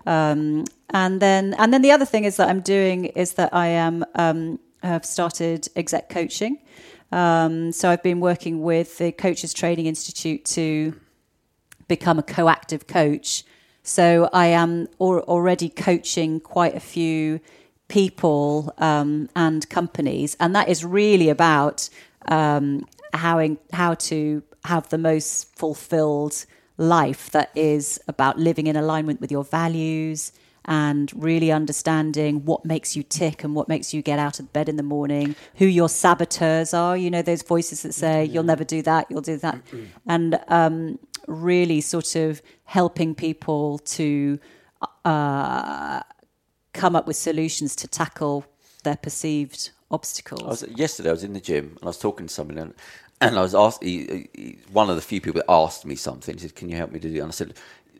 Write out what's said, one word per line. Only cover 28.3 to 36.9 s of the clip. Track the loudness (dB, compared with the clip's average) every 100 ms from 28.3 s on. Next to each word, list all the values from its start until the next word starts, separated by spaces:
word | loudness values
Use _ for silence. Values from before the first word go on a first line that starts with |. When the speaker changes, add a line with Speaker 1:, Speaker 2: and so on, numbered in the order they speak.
| 2
Speaker 1:
living | 0 2 0
in | 0
alignment | 0 0 -2 -4
with | -4
your | -6
values | -2 -2 0 0 -2 -2 -4 -6 -10 -14 _ _ -4
and | 0 0 0 -2 -4
really | 0 2 2
understanding | 2 0 -4 -2 0 0 -2 -2 -2
what | -2 -4
makes | -2 -4 -4
you | -8
tick | -6 -2 -2 -4
and | -6 -4
what | -2
makes | -4 -4
you | -6
get | -2 -2
out | -2 -6
of | -6
bed | -4 -2
in | -4
the |
morning, | -4 -4 -2 -2 -2 -4 -14 2
who |
your | 4 6 2
saboteurs | 4 4 4 2 0 2 2 0
are, | 0 0